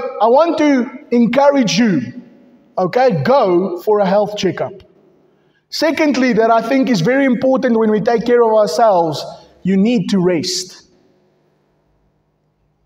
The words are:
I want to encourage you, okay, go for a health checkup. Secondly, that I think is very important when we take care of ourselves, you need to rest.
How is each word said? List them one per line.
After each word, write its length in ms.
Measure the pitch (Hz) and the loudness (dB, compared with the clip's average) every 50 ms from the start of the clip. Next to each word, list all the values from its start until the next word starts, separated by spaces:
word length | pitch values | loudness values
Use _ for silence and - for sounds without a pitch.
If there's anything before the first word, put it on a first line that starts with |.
| 247 262 - - | -6 -8 -6 -2
I 60 | 202 233 | 0 2
want 300 | 247 302 330 339 302 - | 4 4 2 2 0 0
to 300 | 302 294 277 254 226 - - - - - | 2 2 2 0 0 -4 -8 -18 -10 -4
encourage 680 | 240 240 240 208 240 277 277 285 285 277 240 170 160 190 | 0 0 0 2 2 2 2 2 2 2 0 0 0 0
you, 420 | 240 214 175 139 117 123 - - - - - _ _ _ _ _ _ _ - - | 0 0 0 -2 -4 -6 -12 -16 -20 -20 -20 _ _ _ _ _ _ _ -6 -4
okay, 460 | 185 170 - 247 262 254 190 151 131 | -4 -2 0 2 2 2 0 0 0
go 580 | 220 262 285 226 190 175 175 190 185 175 - | 2 2 2 2 2 2 0 0 -2 -6 -8
for 180 | - 214 208 208 | -2 -2 0 0
a 60 | 202 | 2
health 320 | 180 196 208 208 196 - - | 2 2 0 0 -2 -4 -4
checkup. 460 | - 180 - - 147 120 - - - _ _ _ _ _ _ _ _ _ _ _ _ _ _ _ _ _ | -4 -4 -4 -4 -8 -10 -10 -16 -20 _ _ _ _ _ _ _ _ _ _ _ _ _ _ _ _ _
Secondly, 640 | - - 294 320 285 320 320 294 240 254 254 254 | -8 -4 -2 -2 0 0 0 0 0 0 0 0
that 180 | 220 208 220 226 | 2 2 2 2
I 120 | 226 226 | 2 0
think 260 | 226 226 269 262 262 226 | 0 0 0 0 0 0
is 140 | 247 175 | 0 0
very 240 | 156 226 254 277 277 | 0 0 0 2 2
important 520 | 262 240 196 - 262 262 254 254 254 233 220 | 0 0 0 0 0 0 0 0 0 0 0
when 140 | 220 214 | 0 0
we 80 | 214 214 | 0 0
take 260 | 175 233 240 240 233 | 0 0 -2 -2 0
care 160 | 240 240 240 | 0 2 2
of 120 | 233 220 220 | 2 2 2
ourselves, 720 | 214 208 196 156 - 233 220 196 175 170 160 143 - - - - - - _ _ _ - | 2 0 0 0 2 2 2 4 2 0 -2 -4 -8 -10 -14 -16 -18 -20 _ _ _ -4
you 120 | 180 196 | -2 0
need 340 | 190 196 226 247 226 170 - | 0 2 2 0 -2 -2 -2
to 80 | 208 190 | -2 0
rest. 720 | 175 185 180 156 123 - - - - - - - _ _ _ _ _ _ _ _ _ _ _ _ _ _ _ _ _ _ _ _ _ _ _ _ _ _ _ _ _ _ _ _ _ _ _ _ _ _ _ _ _ | 0 0 0 -2 -4 -6 -8 -8 -10 -12 -18 -20 _ _ _ _ _ _ _ _ _ _ _ _ _ _ _ _ _ _ _ _ _ _ _ _ _ _ _ _ _ _ _ _ _ _ _ _ _ _ _ _ _